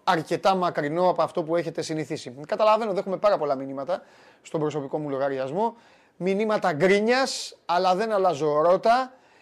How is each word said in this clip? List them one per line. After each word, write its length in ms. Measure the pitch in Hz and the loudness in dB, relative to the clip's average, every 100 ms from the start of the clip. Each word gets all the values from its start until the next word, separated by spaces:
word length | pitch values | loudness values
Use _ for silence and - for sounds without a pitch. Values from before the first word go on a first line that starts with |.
αρκετά 520 | - 175 151 165 196 190 | 0 0 0 0 2 2
μακρινό 540 | 175 160 147 165 180 | 0 -2 -2 2 2
από 120 | 175 | 2
αυτό 220 | 156 - | 0 -2
που 120 | 156 170 | -2 -2
έχετε 260 | 165 160 | -2 -6
συνηθίσει. 540 | 151 156 147 156 135 127 147 | -6 -6 -6 -8 -10 -14 -8
Καταλαβαίνω, 460 | 214 214 214 220 | 0 4 4 2
δέχομαι 240 | 190 196 180 | -4 -4 0
πάρα 200 | 208 175 | 2 2
πολλά 180 | 147 131 | 0 -2
μηνύματα 480 | 135 135 139 190 - - - _ | -4 -8 -6 -6 -6 -20 -20 _
στον 180 | - 170 | -10 -4
προσωπικό 380 | 151 147 139 156 | -2 -4 -6 -6
μου 120 | 147 | -6
λογαριασμό. 680 | 135 139 135 131 165 226 226 _ _ _ _ | -4 -2 -4 -4 -4 -4 -6 _ _ _ _
Μηνύματα 560 | 180 196 214 208 185 | -4 -2 0 0 0
γκρίνιας, 840 | 147 185 202 214 254 262 - - - - | 2 4 4 4 2 0 -4 -12 -14 -2
αλλά 300 | 175 185 185 | 0 2 2
δεν 160 | 220 | 0
αλλάζω 500 | 208 185 143 151 147 | 2 2 2 0 2
ρότα. 500 | 165 185 226 240 254 - _ _ | 4 4 4 2 0 -8 _ _